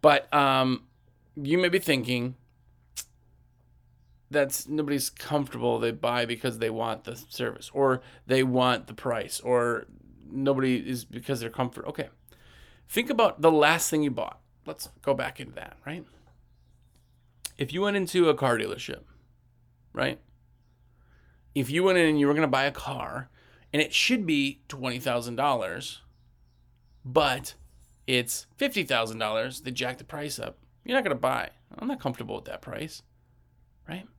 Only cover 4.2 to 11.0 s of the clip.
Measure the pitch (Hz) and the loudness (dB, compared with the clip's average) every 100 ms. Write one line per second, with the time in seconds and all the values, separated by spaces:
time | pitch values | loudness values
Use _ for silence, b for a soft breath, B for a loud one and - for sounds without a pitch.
4.2 | _ 147 139 - - 151 147 143 - - | _ 0 0 -2 -4 -4 0 -2 -2 -8
5.2 | - 147 135 120 120 117 117 113 113 120 | -4 -2 -2 -2 0 2 0 0 0 0
6.2 | 117 117 131 113 113 110 113 110 - 120 | -2 -2 -4 -2 -4 -2 -4 -4 -8 -14
7.2 | - - 120 - - 139 135 127 B B | -14 -6 -6 -6 -10 0 2 2 B B
8.2 | - 131 131 127 127 120 - 110 131 117 | 0 2 2 4 2 2 -4 -8 -4 -4
9.2 | 98 - 123 123 120 117 - - - - | -4 -8 0 2 2 -2 -6 -20 -20 -20
10.2 | - 110 135 131 131 123 - 127 | -12 -2 0 2 2 2 -2 -8